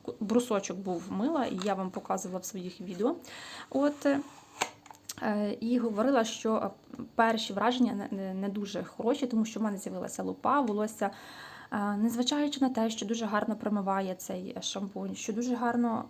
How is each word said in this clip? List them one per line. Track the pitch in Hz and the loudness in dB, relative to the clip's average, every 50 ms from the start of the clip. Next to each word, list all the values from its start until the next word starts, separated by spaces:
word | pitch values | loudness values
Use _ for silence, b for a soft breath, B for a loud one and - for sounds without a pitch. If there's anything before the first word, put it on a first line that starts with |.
ку-, | - - - - | -10 -10 -6 -6
брусочок | 220 190 226 247 240 - 214 196 - - 185 | -2 4 4 4 4 4 0 0 0 -2 -6
був | 190 190 185 180 170 180 190 | -6 -4 -4 -4 -4 -4 -4
мила, | 185 190 220 302 330 294 226 | -2 0 2 2 2 2 0
і | - - 185 190 | 0 0 0 0
я | 208 196 | 0 0
вам | 190 190 185 | 0 -2 -4
показувала | - 202 - - 190 190 - 185 185 180 | -4 -6 -2 -2 -2 -2 -2 -4 -6 -6
в | - | -6
своїх | - - 190 175 185 - - | -6 -8 -6 -8 -8 -8 -8
відео. | 180 180 180 180 214 269 349 - B B B B B B B B B B | -8 -8 -2 0 2 2 2 0 B B B B B B B B B B
От, | - 269 285 294 285 - - 285 277 285 - B B B B B B B B B B B - - - - - - - - | 0 2 2 2 2 2 2 2 2 2 0 B B B B B B B B B B B -20 -20 -20 -16 -14 -14 -8 -4
е, | - 220 208 208 208 202 - - | -2 0 0 2 0 0 -2 -2
і | 220 233 247 | 0 2 2
говорила, | 240 220 226 202 202 226 269 277 240 220 | 2 2 2 2 2 4 4 4 4 4
що, | 220 - - - 226 220 | 2 -2 -2 0 2 2
е, | - - 196 - - - - - - - - - | 2 0 -2 -4 -8 -16 -14 -12 -12 -12 -4 2
перші | - 226 226 226 220 - - 196 | 4 4 4 4 2 -2 -2 0
враження | 196 208 240 254 254 240 202 196 | 2 2 4 6 6 4 4 4
не, | 202 - - 202 | 0 -4 -4 -4
не, | 196 190 190 190 | -4 -4 -4 -2
не | 190 196 196 | -2 -2 -2
дуже | 196 208 202 190 - 180 185 | -2 -2 -4 -2 -4 -4 -6
хороші, | - - - 233 233 285 285 277 | -6 -6 -2 0 2 2 2 0
тому | 240 233 220 220 | 2 2 2 2
що | 220 - 208 | 2 0 0
в | 220 | 0
мене | 214 196 | 0 0
з'явилася | 190 - 190 185 180 180 - - - 190 | -2 -4 -6 -6 -4 -6 -6 -6 -4 -4
лупа, | 185 185 - - 214 269 294 | -4 -4 0 2 4 4 4
волосся. | 269 214 202 208 214 220 220 - 208 196 B B B B B B B B B B B B - | 4 4 2 0 0 -2 0 -2 -2 -2 B B B B B B B B B B B B -2
Е, | 208 202 208 208 | 0 0 0 2
незважаючи | 202 220 233 226 240 247 254 294 294 294 294 294 - | 2 2 2 2 2 2 2 2 2 2 2 2 2
на | 269 254 | 2 2
те, | 262 226 226 226 | 4 2 2 2
що | 220 - 208 | 0 -2 -2
дуже | 202 233 233 226 | -2 -2 -2 0
гарно | 202 214 208 214 226 208 | 0 2 2 2 0 -2
промиває | 208 - 214 208 202 190 196 196 196 196 185 185 | -2 0 0 0 2 2 2 2 2 0 -2 -4
цей | 185 - - 190 185 190 190 - 190 | -6 -6 -6 -6 -6 -6 -6 -8 -6
шампунь, | - - - 196 202 196 - 185 196 196 196 | -6 -4 -4 -4 -6 -6 -6 -6 -6 -6 -6
що | - - - 208 | -6 -4 -4 -2
дуже | 226 240 254 247 | -2 0 0 0
гарно, | 240 247 233 240 240 240 233 220 214 - | 0 0 2 2 4 2 2 2 0 -2